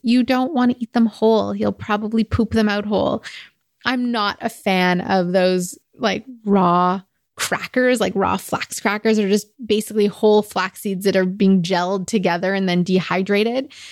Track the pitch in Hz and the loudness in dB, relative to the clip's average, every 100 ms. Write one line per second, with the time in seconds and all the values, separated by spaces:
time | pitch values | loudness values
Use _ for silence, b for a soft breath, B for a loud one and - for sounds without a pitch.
0 | 226 247 240 254 262 294 247 247 240 240 | 0 2 2 0 0 0 0 0 -2 0
1 | 226 - 220 220 202 202 208 190 - 208 | 0 2 2 2 0 -2 -4 -4 -4 -4
2 | 214 226 220 - 220 220 214 202 208 208 | -2 -2 -2 0 0 2 0 0 -2 -2
3 | - - B B B _ _ _ - 254 | 0 -4 B B B _ _ _ -4 -2
4 | 247 233 208 - 220 - - 185 180 175 | -2 -2 -2 -4 -8 -6 -2 2 2 0
5 | - 190 175 185 185 185 180 - _ - | 0 0 2 2 2 2 -2 -10 _ -6
6 | - 202 262 240 214 196 180 175 180 190 | -4 -4 -8 -10 0 2 4 2 2 -2
7 | - _ _ - - - - - 254 247 | -8 _ _ -10 -6 -6 -4 0 2 2
8 | 196 196 196 190 - - - - - 208 | 0 0 0 -2 -4 -8 -6 -6 -4 -2
9 | 226 214 196 202 - - 233 214 - 214 | 0 2 2 0 -2 -12 -2 -2 -2 0
10 | 202 - 214 208 208 190 185 - 208 190 | -2 2 4 4 2 -4 -6 -6 -6 -2
11 | 196 190 185 196 196 190 175 180 180 196 | 0 2 0 2 4 4 2 0 0 -4
12 | 180 226 180 170 185 196 190 175 180 185 | -2 -2 0 0 -2 -2 0 0 2 0
13 | - 180 190 202 220 247 277 B B | 0 -4 0 0 0 -2 -8 B B